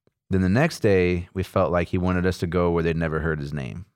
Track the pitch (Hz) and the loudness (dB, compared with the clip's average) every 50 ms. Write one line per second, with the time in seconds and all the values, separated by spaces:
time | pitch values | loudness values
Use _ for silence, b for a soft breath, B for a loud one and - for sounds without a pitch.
0 | _ _ _ _ _ - 95 92 92 90 98 127 156 170 - - - 107 98 92 | _ _ _ _ _ -2 0 2 2 2 2 2 2 0 0 0 2 2 4 4
1 | 90 90 90 87 87 - - 95 90 - - 101 92 71 85 87 85 - - 92 | 4 2 0 -2 -4 -6 -6 -6 -6 -2 0 0 2 2 2 0 0 0 -2 -2
2 | 90 92 90 90 87 92 90 - - 85 82 90 87 87 85 85 82 85 82 82 | 0 0 0 0 0 0 -2 -2 -4 -2 0 0 2 2 2 2 0 0 0 0
3 | 82 78 78 78 76 82 82 76 71 71 73 71 65 60 50 87 90 _ _ | -2 -2 -2 -2 -2 -2 -2 -4 -6 -8 -8 -8 -8 -10 -12 -14 -16 _ _